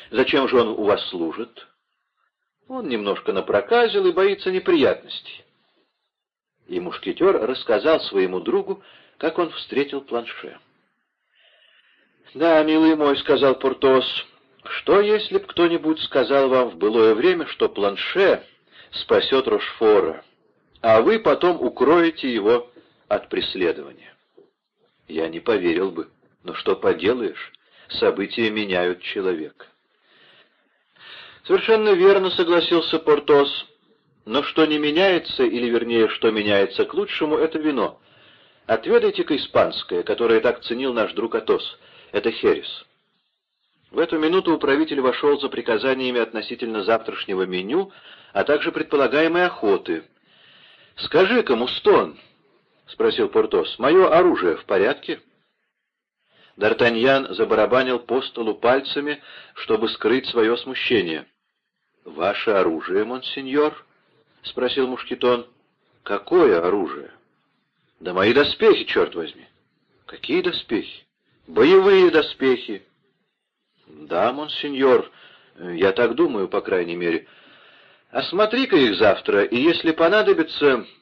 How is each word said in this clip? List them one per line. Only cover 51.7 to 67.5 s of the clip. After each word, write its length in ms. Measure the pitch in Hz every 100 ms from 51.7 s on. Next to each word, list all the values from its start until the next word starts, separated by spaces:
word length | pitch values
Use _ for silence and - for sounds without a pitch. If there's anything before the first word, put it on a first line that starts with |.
| - 208 160 87 - _ _ _ _ _ _ _
спросил 420 | - 110 107 101
Портос, — 480 | 110 107 98 - -
моё 320 | 131 180 175
оружие 460 | 160 180 131 90 78
в 80 |
порядке?» 560 | - 98 107 147 - 156 _ _ _ _ _ _ _ _ _ _ _ _ _ -
Д'Артаньян 800 | 104 113 120 113 127 135 -
забарабанил 640 | 92 107 110 104 127 131 123
по 240 | - 127
столу 320 | 127 - 113
пальцами, 680 | 104 117 135 139 151 147 143 - - -
чтобы 340 | - - 110 110
скрыть 360 | - 107 131 127
своё 300 | 117 110 120
смущение. 720 | 131 127 - 117 85 78 - _ _ _ _ _ _ _
«Ваше 460 | - 78 90 101 113
оружие, 540 | 101 87 80 80 95
монсеньор?» 800 | 110 127 123 139 131 143 151 - _ _ _ _ _ _
спросил 440 | - - 123 139 127
Мушкетон. 600 | 123 - 120 123 120 120 _ _ _ _ _
«Какое 580 | - 101 - 180 143 87 87
оружие?» 440 | 101 82 73 69 _ _ _ _